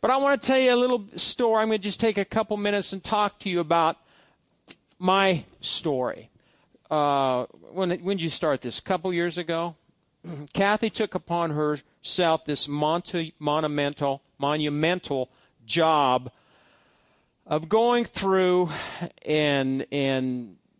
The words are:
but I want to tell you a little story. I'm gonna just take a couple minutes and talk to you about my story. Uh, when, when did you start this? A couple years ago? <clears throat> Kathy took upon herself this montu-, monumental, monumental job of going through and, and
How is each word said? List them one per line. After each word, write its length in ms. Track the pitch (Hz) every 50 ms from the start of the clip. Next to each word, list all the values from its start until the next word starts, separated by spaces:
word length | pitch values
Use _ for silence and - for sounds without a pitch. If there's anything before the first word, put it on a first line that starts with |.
but 100 | - 233
I 60 | 262
want 240 | 269 277 277 277 -
to 60 | -
tell 120 | - 262 262
you 140 | 262 254 247
a 40 |
little 300 | 240 247 254 254 240 196 202 -
story. 460 | - - - - - 247 226 220 220 220
I'm 60 | 220
gonna 100 | 220 208
just 220 | 185 208 - -
take 180 | 226 226 202 202
a 60 | 190
couple 320 | - - 220 214 - 214
minutes 360 | 208 202 208 202 202 - - 196
and 120 | 190 -
talk 340 | - 220 208 208 202 - -
to 100 | - 196
you 100 | 180 175
about 360 | 170 151 170 170 160 160 147 - _ _ _ _ _ _ _ _ _ _ _ _ _ - - _ _ _ _ -
my 440 | 185 185 190 196 196 190 180 147 - - _ _
story. 680 | - - - - - 160 139 127 127 117 - - 120 - _ _ _ _ _ _ _ _ _ _ _ -
Uh, 560 | 151 151 147 147 143 139 135 131 127 123 123 - - - 82 -
when, 200 | - 180 190 175
when 280 | 175 - 170 185 202 185
did 40 | 160
you 80 | 160
start 300 | - - 180 156 139 127
this? 180 | - 123 - -
A 40 | -
couple 300 | - 190 175 165 190 180
years 260 | 170 170 175 151 175
ago? 380 | 165 160 165 165 170 175 156 _ _ _ _ _ _ _ _
<clears throat> 400 | _ - 170 165 143 147 - -
Kathy 380 | - 196 202 214 214 - 220
took 240 | - - 220 - -
upon 360 | 180 - - 170 170 170 160
herself 920 | 147 151 151 147 151 139 - _ _ _ - - - - 180 165 160 160 -
this 220 | - 147 135 -
montu-, 640 | 151 143 147 151 151 160 175 - - - 170 160 156 - -
monumental, 840 | 151 147 147 156 156 151 147 143 143 143 - - 143 139 135 139 _ _ _ -
monumental 920 | 139 143 151 156 151 147 147 147 156 165 180 180 - - 143 131 127 - _ _ _ _ _ _ 113
job 640 | 113 - 170 160 160 160 151 143 131 127 127 127 - - _ _ _ _ _ _ _ _ _ _ _ _ _ _ _ _ _ _ _ _ _ _
of 220 | - 151 156 160 160
going 360 | 208 220 233 240 240 240 240
through 640 | - - - 196 190 190 190 185 180 180 180 180 160 151 - - - - - 190 - - _ -
and, 640 | - 151 156 151 147 143 139 135 131 135 135 - -
and 640 | 139 143 139 135 135 131 131 131 127 123 120 101 87 - _ _ _ _